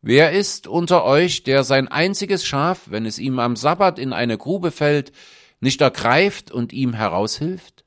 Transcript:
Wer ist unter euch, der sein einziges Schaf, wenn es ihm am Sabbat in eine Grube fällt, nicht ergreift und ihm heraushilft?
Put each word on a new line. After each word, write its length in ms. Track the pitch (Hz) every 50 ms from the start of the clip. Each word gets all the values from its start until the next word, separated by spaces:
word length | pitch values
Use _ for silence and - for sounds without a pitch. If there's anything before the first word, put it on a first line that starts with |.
Wer 300 | - - 117 139 156 160
ist 360 | 165 196 202 - - - - -
unter 360 | 107 170 170 - 180 175 -
euch, 400 | 107 135 147 175 180 - - _
der 220 | - 131 139 135
sein 240 | - 139 135 135 -
einziges 560 | - 147 165 190 202 - 208 180 196 185 -
Schaf, 380 | - - 139 147 170 185 - -
wenn 200 | - 95 107 113
es 140 | 110 107 -
ihm 180 | 107 135 131 127
am 200 | 120 120 120 107
Sabbat 420 | 117 147 170 175 202 185 170 -
in 140 | 127 135 120
eine 240 | 82 120 123 113 -
Grube 340 | - - 180 196 175 170
fällt, 400 | - - 151 147 147 147 139 - _ - - - - - _ _ _ _
nicht 220 | - 131 135 -
ergreift 680 | 151 131 - - - 117 123 151 190 202 202 - - -
und 220 | - 120 117 -
ihm 220 | - 131 135 123 117
heraushilft? 920 | 110 110 98 82 90 104 110 - - 147 165 185 175 - - _ _ _